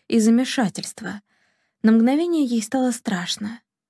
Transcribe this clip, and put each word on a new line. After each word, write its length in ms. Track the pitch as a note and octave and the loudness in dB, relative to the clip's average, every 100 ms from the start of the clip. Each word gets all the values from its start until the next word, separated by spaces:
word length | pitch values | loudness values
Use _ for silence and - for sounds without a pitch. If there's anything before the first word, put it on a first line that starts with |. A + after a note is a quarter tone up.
| - | -2
и 120 | A3+ | 2
замешательства. 1000 | A3 A#3 C4 - G3 - - - F3+ G#3 _ _ _ _ _ _ | 4 2 2 -2 -2 -4 -12 -12 -14 -14 _ _ _ _ _ _
На 100 | A3 | 4
мгновение 540 | A3+ A#3 D4 F4 E4 B3+ | 4 4 2 0 0 0
ей 160 | A#3 | -2
стало 300 | G#3 C4+ B3+ | -2 -2 -2
страшно. 680 | A#3 - F#3 F3+ - G#3+ A#3 _ _ | -4 -6 -4 -4 -8 -10 -12 _ _